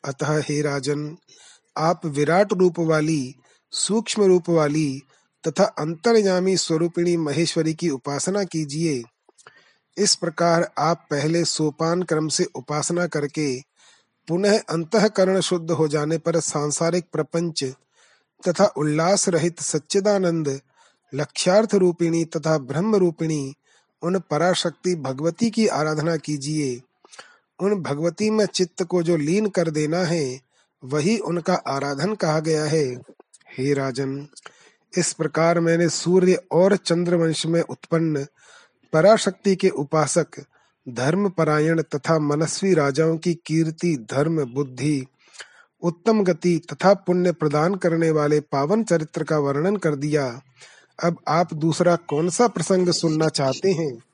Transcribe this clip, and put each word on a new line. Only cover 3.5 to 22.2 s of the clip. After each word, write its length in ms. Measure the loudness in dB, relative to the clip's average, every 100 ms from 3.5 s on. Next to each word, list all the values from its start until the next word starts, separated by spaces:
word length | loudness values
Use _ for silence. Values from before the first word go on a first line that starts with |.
| _ _
सूक्ष्म 520 | -6 0 0 -2 2
रूप 280 | 4 4 4
वाली 520 | 2 2 0 -2 -4 _ _ _ _ -6
तथा 180 | 0
अंतर्यामी 920 | 0 0 -6 -2 2 4 4 2 2 0
स्वरूपिणी 600 | 0 -2 -2 -2 0 0
महेश्वरी 580 | -2 -2 -2 0 -2
की 140 | -2 -4
उपासना 560 | -4 -6 -6 -2 -2
कीजिए। 580 | -2 -4 -6 -2 -2 -2 -6 _ _ _ -20 _ _ _ _ -2
इस 160 | 0
प्रकार 580 | 0 -2 0 2 2 0 -2
आप 280 | -2 -2 _
पहले 340 | -4 0 0
सोपान 580 | -2 -2 -4 -2 -2 -2
क्रम 260 | -2 -2 -2
से 160 | -2
उपासना 600 | -4 -6 -8 -6 -2 -2 -2
करके 540 | -4 -4 -4 -4 -4 -10 _ _ _ _ _ -6
पुनः 300 | 0 2 2
अंतःकरण 840 | 0 -6 0 2 2 2 2 2
शुद्ध 300 | 0 -2 -2
हो 180 | -2 0
जाने 300 | 0 -2 -2
पर 220 | 0 -2
सांसारिक 640 | -2 -4 -4 -2 0 -2 -4
प्रपंच 520 | -6 -4 -4 -4 -4 -8 -8 _ _ _ _ _ _ -4
तथा 160 | 2
उल्लास 640 | 2 2 -2 0 2 2 2
रहित 320 | 0 0 -4
सच्चिदानंद 1000 | -6 -6 -2 0 2 2 2 0 -2 -6 _ _ _ _ _
लक्ष्यार्थ 600 | -8 -8 -2 4 4 4
रूपिणी 500 | 4 2 2 0 0